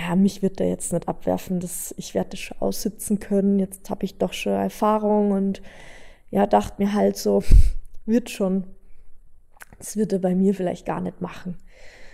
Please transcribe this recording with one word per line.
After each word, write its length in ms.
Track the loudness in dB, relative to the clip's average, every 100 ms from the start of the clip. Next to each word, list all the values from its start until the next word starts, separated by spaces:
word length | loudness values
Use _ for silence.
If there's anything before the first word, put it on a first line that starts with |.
| -2
ja, 80 | 2
mich 260 | 2 2
wird 180 | -4 -2
er 80 | -2
jetzt 240 | -2 -4
nicht 160 | -4 -4
abwerfen, 520 | -6 -2 -2 -2 -6
das, 340 | -6 -10 -12 -12
ich 180 | -6
werd 180 | -6 -6
das 80 | -8
schon 200 | -12 -4
aussitzen 600 | -4 -2 -6 -6 -4 -4
können, 380 | 0 0 2 2
jetzt 300 | -2 -6 -10
hab 120 | -6
ich 160 | -6 -4
doch 140 | -4
schon 200 | -4 -4
Erfahrung.“ 800 | -2 -2 0 0 2 2 2 2
Und 300 | 2 0 -4 -10 -18 -20 -18 -20 -20 -4
ja, 160 | 0 4
dachte 360 | 2 0 -2
mir 100 | 0
halt 220 | 2 2 0
so, 260 | 0 2 10 10 10
<laughs> 320 | 6 -6 -8 0
„Wird 240 | 0 0
schon. 340 | -4 -2 -2 -4 -14 -16 -16 -14 -16 -18 -20 -20 -20 -20 -18
Das 180 | -8 -4
wird 160 | -2
er 60 | 0
bei 140 | 0
mir 200 | 2 2
vielleicht 320 | 2 -2 -4 -6
gar 140 | -4
nicht 200 | -4 -8
machen.“ 360 | -10 -10 -12 -12 -14 -18 -18 -16 -18